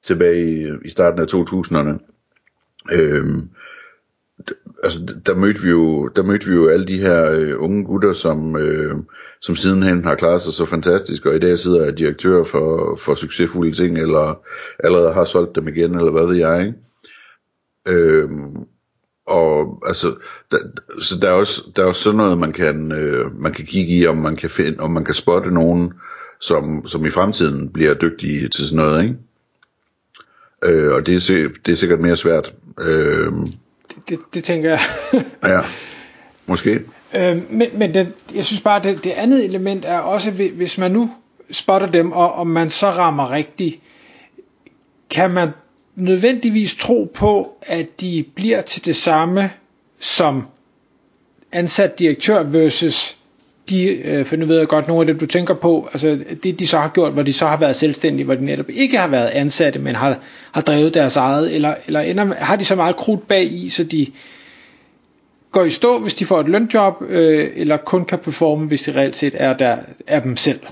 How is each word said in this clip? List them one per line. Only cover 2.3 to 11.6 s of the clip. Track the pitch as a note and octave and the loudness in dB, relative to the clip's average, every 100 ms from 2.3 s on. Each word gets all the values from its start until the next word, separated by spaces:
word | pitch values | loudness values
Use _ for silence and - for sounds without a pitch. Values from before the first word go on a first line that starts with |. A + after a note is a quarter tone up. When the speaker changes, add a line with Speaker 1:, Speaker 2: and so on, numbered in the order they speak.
| _ _ _ _ _ - | _ _ _ _ _ -4
Speaker 1:
Øhm, | F2 D#2 D2 D2 D2 - _ - - - _ _ _ _ _ - | 0 2 0 -2 -4 -8 _ -20 -20 -20 _ _ _ _ _ -16
d-, | - - - | -16 -18 -6
altså, | - E2 | -6 -6
d-, | E2+ - - | -10 -8 -2
der | F#2 | 2
mødte | G2 G2+ | 2 2
vi | F#2 | 2
jo, | E2+ D#2+ D#2 C#2+ | 4 4 0 -2
der | - | -2
mødte | F#2 G2+ F#2+ | 0 0 2
vi | |
jo | F2 D#2+ | 4 6
alle | E2 F#2 | 4 0
de | F#2+ | -2
her, | F#2+ E2+ D#2+ | 2 4 4
øh, | D#2+ D#2 C#2 | 2 0 -2
unge | D#2+ G2+ F2+ | -2 -2 -2
gutter, | F#2+ G2+ | 0 0
som, | F2 E2 D#2 D#2 D#2 | 0 -2 -2 -4 -2
øh, | D2+ D#2 D2+ D2 E2+ - - - | -2 -2 -4 -6 -10 -18 -20 -16
som | - E2+ | -6 -2
sidenhen | F#2+ F#2+ F#2+ F2+ | 2 2 2 2
har | E2+ C#2 | 0 0
klaret | F2 F2 | 2 2
sig | F2 | -2
så | D#2+ D#2+ | -4 -2
fantastisk, | E2+ D#2+ F2+ - D#2 C#2+ | 0 2 2 0 -4 0
og | D#2 | 2
i | |
dag | F2+ | 2
sidder | F2 | 2